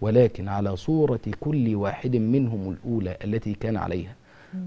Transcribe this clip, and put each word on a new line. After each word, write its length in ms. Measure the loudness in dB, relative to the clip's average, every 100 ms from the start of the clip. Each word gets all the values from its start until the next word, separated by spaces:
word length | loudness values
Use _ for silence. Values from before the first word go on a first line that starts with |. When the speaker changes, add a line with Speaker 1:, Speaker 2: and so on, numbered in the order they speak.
Speaker 1:
ولكن 460 | 4 6 6 4 -4
على 280 | -2 -2 -2
صورة 440 | 0 2 2 0 -4 -6
كل 360 | -2 0 2 2
واحد 400 | 0 -2 0 2
منهم 540 | 4 2 2 -2 -4
الأولى 480 | -6 -4 -2 -2 -4
التي 300 | -4 -2 -2
كان 240 | -4 -2 -2
عليها. 380 | -2 -4 -6 -12 -20 -20 -14
Speaker 2:
مم. 80 | -10